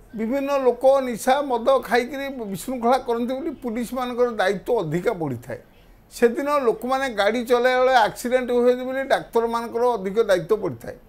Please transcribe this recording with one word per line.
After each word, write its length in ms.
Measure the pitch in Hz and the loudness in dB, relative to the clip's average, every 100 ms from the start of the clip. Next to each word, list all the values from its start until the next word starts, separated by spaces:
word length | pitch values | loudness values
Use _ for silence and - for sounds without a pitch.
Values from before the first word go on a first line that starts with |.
| - 220 | -12 -6
ବିଭିନ୍ନ 340 | 220 277 277 277 254 | -4 -2 0 0 2
ଲୋକ 180 | 240 262 277 254 | 4 4 4 2
ନିଶା 280 | 233 254 269 285 | -2 0 2 0
ମଦ 160 | 240 247 269 - | 0 2 2 2
ଖାଇକିରି 380 | 247 247 277 277 269 208 | 0 0 -6 -8 -8 -8
ବିଶୃଙ୍ଖଳା 460 | 196 - 254 233 262 254 | -8 -6 -2 2 2 0
କରନ୍ତି 260 | 233 240 262 | -2 -2 -4
ବୋଲି 140 | 330 - | -6 -6
ପୁଲିସମାନଙ୍କର 640 | 247 220 233 262 247 240 240 214 | -6 -6 -4 -4 -4 0 0 0
ଦାୟିତ୍ୱ 380 | 190 190 - 240 | 0 -2 -2 -2
ଅଧିକା 300 | 160 170 196 190 | 0 -2 -2 -2
ବଢ଼ିଥାଏ। 380 | 151 117 - 117 - - - - _ | -4 -6 -10 -14 -14 -20 -20 -20 _
ସେଦିନ 360 | - 233 240 285 294 247 | 2 2 2 0 0 0
ଲୋକମାନେ 380 | - 247 262 269 208 | -2 -2 -2 -2 0
ଗାଡ଼ି 220 | 202 233 233 | 0 0 2
ଚଲାଇବା 360 | 240 254 254 | 2 4 4
ବେଳେ 100 | 254 262 208 | 4 4 4
ଆକ୍ସିଡେଣ୍ଟ 420 | - 247 254 240 | 0 -2 -2 0
ହୁଏ 220 | 247 247 247 254 | 2 4 2 -2
ବୋଲି 140 | 262 269 | -4 0
ଡାକ୍ତରମାନଙ୍କର 680 | 202 - 233 233 233 233 233 247 226 | 0 0 0 0 -2 -4 0 0 0
ଅଧିକ 200 | 190 202 | -2 0
ଦାୟିତ୍ୱ 380 | 214 185 160 214 | 2 0 0 -2
ପଡ଼ିଥାଏ 320 | 185 120 - - | -2 -8 -12 -16